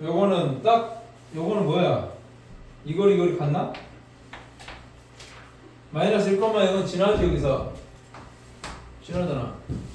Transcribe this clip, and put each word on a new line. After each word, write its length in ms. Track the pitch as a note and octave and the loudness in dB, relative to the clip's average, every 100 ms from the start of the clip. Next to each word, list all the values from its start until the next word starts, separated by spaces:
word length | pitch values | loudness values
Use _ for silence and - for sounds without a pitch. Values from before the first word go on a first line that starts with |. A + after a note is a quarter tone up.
요거는 600 | D#3+ F3 G3 F3 C#3+ C3 | -2 2 2 2 0 0
딱, 420 | A3 - - - - - - D#3 | 2 2 2 -10 -16 -20 -12 -6
요거는 300 | F3 G#3 D3+ | -2 0 0
뭐야? 460 | F3+ D#3 - - - - - - - - - D3+ | 2 2 0 -4 -14 -20 -20 -20 -20 -20 -14 -6
이걸, 280 | F3 G3+ | 2 4
이걸 240 | F3+ F3 C#3+ | 4 2 0
갔나? 360 | D3 C#3+ A#2+ - - - - - - - - - - - - - - - - - - - - - - | 0 0 -2 -8 -16 -20 -20 -20 -20 -20 -20 -20 -18 -18 -20 -20 -20 -20 -20 -20 -20 -20 -20 -20 -10
마이너스 380 | D3+ G3+ G#3 F#3 | 0 2 4 4
일, 100 | G3 | 2
영은 460 | A3 G#3+ F#3 F#3+ C#3+ | 2 4 4 2 0
지나지, 380 | F3 G3+ G#3 | 2 4 4
여기서. 480 | F3 D3 C#3+ F3+ - - - - - - - - - - - - - - | 2 2 0 -2 -4 -12 -18 -20 -20 -20 -20 -20 -20 -16 -16 -14 -18 -20
지나잖아. 520 | - F3 D#3+ C#3 A2+ - - - - | -8 -4 -2 -2 -6 -10 -10 -10 -10